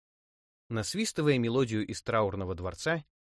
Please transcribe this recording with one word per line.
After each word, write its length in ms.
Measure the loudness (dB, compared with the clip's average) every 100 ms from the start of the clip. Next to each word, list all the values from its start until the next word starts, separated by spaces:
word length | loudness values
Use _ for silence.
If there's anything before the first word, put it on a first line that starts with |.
| _ _ _ _ _ _ -6
Насвистывая 680 | -4 -4 -2 -2 2 4 4
мелодию 480 | 2 2 2 0 -2
из 160 | -4
Траурного 540 | -2 2 2 0 -4 -4
дворца, 480 | -6 -4 -2 -2 -4 _ _